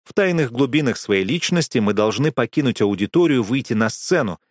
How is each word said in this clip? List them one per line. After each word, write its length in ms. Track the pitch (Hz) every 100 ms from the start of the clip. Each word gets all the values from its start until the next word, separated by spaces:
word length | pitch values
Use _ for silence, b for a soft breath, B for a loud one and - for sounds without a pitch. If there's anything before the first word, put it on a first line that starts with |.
| -
В 80 |
тайных 380 | - 190 170 135
глубинах 460 | 120 135 143 139 107
своей 260 | - 98
личности 540 | 95 165 - 175 151 120
мы 140 | 104
должны 380 | 104 107 107 139
покинуть 500 | - 117 - 135 107
аудиторию, 640 | 104 98 101 170 170 135
выйти 300 | 104 131 127
на 160 | 107 110
сцену 500 | - - 180 117 82 _